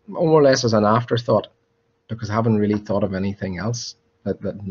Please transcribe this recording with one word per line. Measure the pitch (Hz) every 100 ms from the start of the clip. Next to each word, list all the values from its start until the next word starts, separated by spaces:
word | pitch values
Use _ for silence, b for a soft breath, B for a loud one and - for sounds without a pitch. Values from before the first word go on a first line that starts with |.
| -
more | 196 160 156
or |
less | 139 127
as | 120
an | 107
afterthought, | 104 113 120 117 - 107 - _ _ _ _ _ -
because | 113 98
I |
haven't | 107 117 107
really | 104 104
thought | 104 101
of | 101
anything | 92 98 95 95 90
else | 104 120 - - _ _
that, | 104 92
that, | 98 98 98